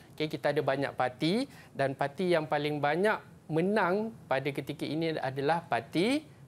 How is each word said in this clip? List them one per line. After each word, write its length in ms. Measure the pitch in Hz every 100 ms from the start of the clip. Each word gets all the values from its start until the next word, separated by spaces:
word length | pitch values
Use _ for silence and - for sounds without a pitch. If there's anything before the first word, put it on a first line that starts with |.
| - -
Okey, 120 | 156
kita 240 | 156 151
ada 80 | 147
banyak 320 | 135 139 135
parti 420 | - 127 - 151 214 277 - -
dan 240 | 123 135 135
parti 300 | 143 - 180 170
yang 80 |
paling 400 | 156 147 147 147
banyak 340 | 143 160 214 190 - - -
menang 640 | 156 185 214 175 202 226 - -
pada 220 | 135 143
ketika 320 | 139 139 139
ini 320 | 139 151 165 156
adalah 480 | 135 135 139 165
Parti 600 | - 117 - 156 214 294 - -